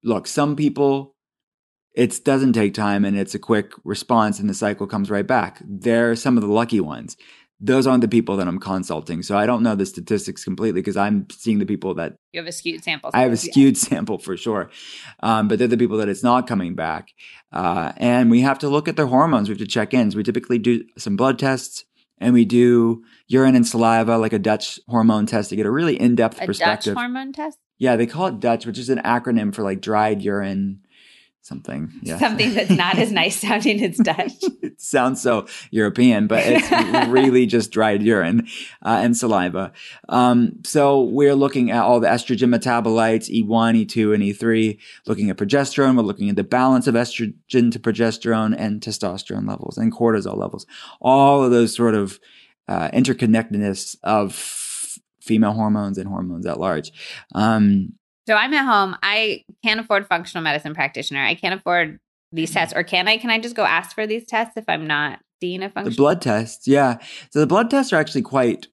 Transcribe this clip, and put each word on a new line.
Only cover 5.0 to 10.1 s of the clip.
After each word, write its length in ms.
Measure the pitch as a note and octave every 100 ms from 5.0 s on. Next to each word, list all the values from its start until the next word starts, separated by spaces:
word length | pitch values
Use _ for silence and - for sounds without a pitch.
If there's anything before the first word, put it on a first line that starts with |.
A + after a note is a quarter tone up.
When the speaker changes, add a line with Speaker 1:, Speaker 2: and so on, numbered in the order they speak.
| G2
Speaker 1:
right 160 | G2+ G2
back. 340 | B2+ F2+ - -
They're 500 | G2 A#2 A#2 A#2 A#2
some 220 | C3+ A#2+
of 60 |
the 60 | G#2
lucky 300 | G#2 A#2+ A2+
ones. 360 | E2+ B1+ A#1 - - - _ _
Those 260 | G#2 C3 C3+
aren't 140 | B2+
the 80 | A2+
people 260 | A2+ A2+ G2
that 140 | F2+
I'm 100 | F2+
consulting. 640 | F#2+ F#2+ F#2 D#2+ - E2+
So 140 | - G2+
I 80 | G#2+
don't 180 | A#2+
know 120 | A#2 G#2
the 100 | F#2+
statistics 580 | - F2